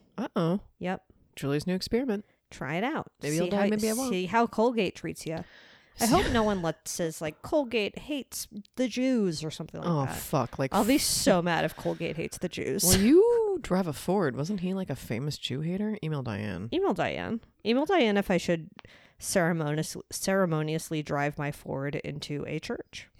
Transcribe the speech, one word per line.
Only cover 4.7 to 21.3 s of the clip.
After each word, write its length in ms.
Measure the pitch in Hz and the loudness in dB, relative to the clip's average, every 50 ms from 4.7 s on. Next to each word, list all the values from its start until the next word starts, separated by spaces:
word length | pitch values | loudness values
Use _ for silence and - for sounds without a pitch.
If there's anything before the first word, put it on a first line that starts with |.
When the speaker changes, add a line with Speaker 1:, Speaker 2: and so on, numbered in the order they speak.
| 247 226 196 170 - | 2 2 0 0 -2
Speaker 2:
treats 300 | - - 160 165 - - | -4 -8 -8 -8 -6 -8
you. 160 | - 160 165 175 - - - - - - - _ _ _ - | -8 -8 -8 -10 -12 -18 -20 -20 -20 -20 -20 _ _ _ -2
I 40 | 233 | 2
Speaker 1:
<laughs> 20 | |
Speaker 2:
hope 240 | 214 262 370 403 - | 4 4 4 4 4
no 100 | 254 233 | 2 2
one 200 | 220 214 208 190 165 | 4 2 2 0 0
lets, 260 | 165 156 - _ - | -2 -2 -4 _ -8
says, 300 | - - 180 160 160 - | -4 -4 -4 -4 -4 -4
like, 200 | 165 156 208 - - | -6 -8 -8 -8 -6
"Colgate 540 | - - 302 277 233 233 226 202 196 - - | 0 0 0 0 0 0 -2 -2 -2 -4 -8
hates 480 | - - 302 277 233 - - - - - - 208 202 _ _ | -8 -6 -6 -6 -6 -8 -10 -10 -10 -10 -12 -14 -16 _ _
the 100 | - 254 | -2 -2
Jews" 560 | 254 - 247 254 262 262 233 208 185 160 147 156 | -2 0 0 2 2 2 2 2 0 0 -2 -6
or 80 | 156 | -6
something 280 | - - 165 - - 160 | -6 -8 -10 -10 -10 -4
like 100 | 156 175 | 0 0
Speaker 1:
Oh, 160 | 170 147 139 | 2 2 2
Speaker 2:
that. 100 | 139 - | 0 -2
Speaker 1:
fuck. 420 | - - - - 143 120 - - | -6 -4 0 2 2 2 0 -2
Like, 160 | - 139 131 - | -2 -2 2 2
Speaker 2:
I'll 100 | 196 226 | 4 4
be 120 | 202 269 | 4 4
Speaker 1:
f- 60 | 302 | 4
Speaker 2:
so 380 | - - - - - 277 196 175 | 4 2 0 2 4 4 4 4
mad 240 | 170 175 165 156 156 | 4 2 2 2 0
if 100 | 156 - | -2 -2
Colgate 400 | - - 175 170 165 165 156 - | -4 -4 -4 -2 -2 -4 -4 -4
hates 240 | 170 - - - - | -4 -6 -8 -6 -6
the 100 | - 175 | -6 -6
Jews. 340 | - - - - 135 - - | -4 -4 -4 -2 0 2 4
Speaker 1:
Well, 160 | 175 190 190 | 4 6 6
you 600 | 196 226 302 359 427 480 480 466 440 415 392 339 | 6 8 8 8 8 8 6 4 2 2 0 -2
drive 240 | - - 180 185 196 | -2 0 0 0 0
a 80 | 165 139 | 0 -4
Ford. 420 | - - - 180 208 185 139 120 | -4 -2 0 2 2 2 2 0
Wasn't 260 | 123 147 170 214 190 | -2 -4 -4 -4 -4
he, 120 | 170 180 190 | -2 -4 -4
like, 160 | 196 185 - | -4 -4 -6
a 60 | 139 | -6
famous 420 | - - - 123 110 139 151 135 | -8 -6 -6 -6 -4 -4 -4 -6
Jew 240 | - - - - 135 | -6 -6 -6 -4 -4
hater? 360 | 156 165 180 190 208 214 220 - - | -2 -4 -2 -2 -2 -4 -4 -4 -4
Email 200 | 156 156 143 127 | -4 -4 -4 -4
Diane. 460 | 123 104 101 104 107 92 85 98 120 - | -4 -4 -4 -4 -4 -6 -6 -6 -4 -2
Speaker 2:
Email 200 | 330 392 381 226 | 0 2 2 2
Diane. 460 | - 147 101 69 71 90 90 220 226 - _ _ _ - | 2 0 0 -2 -4 -4 -4 -4 -6 -8 _ _ _ -2
Email 200 | 202 233 262 302 | 0 2 2 2
Diane 320 | 311 403 349 254 220 202 | 4 4 4 4 4 4
if 140 | 202 196 - | 2 2 2
I 60 | 190 | 2
should 320 | 170 - - 175 165 156 175 - - - - - - - - _ - | 2 2 0 0 -2 -2 -8 -18 -20 -20 -20 -20 -20 -20 -20 _ -12
ceremonious-, 760 | - - - 196 170 165 180 165 156 147 147 156 160 - - - - _ | -8 0 2 4 4 4 2 2 0 0 0 -2 -2 -4 -6 -10 -10 _
ceremoniously 920 | - - - - 190 196 190 170 160 156 156 156 156 160 - - 165 151 147 | -8 -4 -2 2 2 4 4 4 2 0 0 0 -2 -4 -4 -4 -4 -4 -2
drive 340 | - 160 143 143 147 | -2 -2 0 0 0